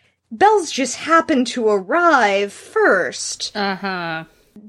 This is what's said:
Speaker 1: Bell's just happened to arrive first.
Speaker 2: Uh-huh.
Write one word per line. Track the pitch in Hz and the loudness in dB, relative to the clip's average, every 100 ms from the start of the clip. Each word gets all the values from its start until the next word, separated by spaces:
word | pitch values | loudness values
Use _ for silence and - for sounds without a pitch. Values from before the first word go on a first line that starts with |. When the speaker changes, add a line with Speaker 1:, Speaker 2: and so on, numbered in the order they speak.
| _ _ _ | _ _ _
Speaker 1:
Bell's | 220 392 427 320 | 2 4 4 0
just | - 262 - | -4 -6 -6
happened | - 330 320 277 247 | 0 2 2 0 0
to | 254 214 | 0 0
arrive | 202 185 330 349 285 208 196 202 | 0 0 0 4 4 4 0 -2
first. | - - 440 392 196 135 - - - - 214 | -6 -8 0 2 2 0 -6 -10 -10 -10 -4
Speaker 2:
Uh-huh. | 196 185 196 180 170 160 160 _ _ - | -4 -4 -6 -6 -6 -8 -12 _ _ -20